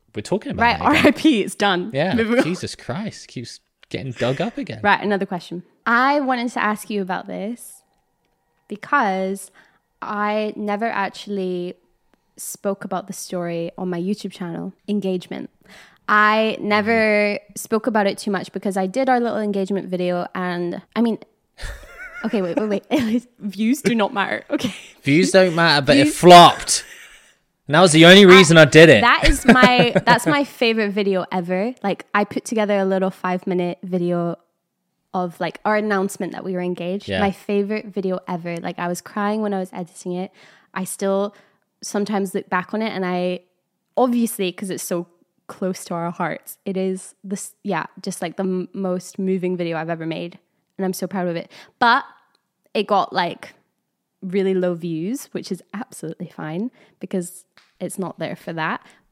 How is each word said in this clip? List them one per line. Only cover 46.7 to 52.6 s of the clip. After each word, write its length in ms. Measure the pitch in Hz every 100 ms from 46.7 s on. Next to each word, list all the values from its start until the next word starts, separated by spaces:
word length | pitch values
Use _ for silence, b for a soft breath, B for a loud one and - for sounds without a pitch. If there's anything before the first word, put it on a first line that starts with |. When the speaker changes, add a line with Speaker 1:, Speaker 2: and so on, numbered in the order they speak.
| 190
Speaker 2:
is 380 | 190 190 - -
this, 320 | 196 196 - -
yeah, 200 | 208 165 156 -
just, 220 | 190 175
like, 140 | 175 -
the 40 |
m-, 240 | 190 185 180
most 460 | - 185 180 - -
moving 400 | 190 190 180 180
video 180 | 170 165
I've 140 | 160
ever 160 | 165 165
made. 320 | 160 175 - _ _ _ -
And 60 | 190
I'm 60 |
so 120 | 185 185
proud 220 | 196 180
of 80 | 165
it. 140 | - B B -
But 260 | 233 254 - - _ _ _ _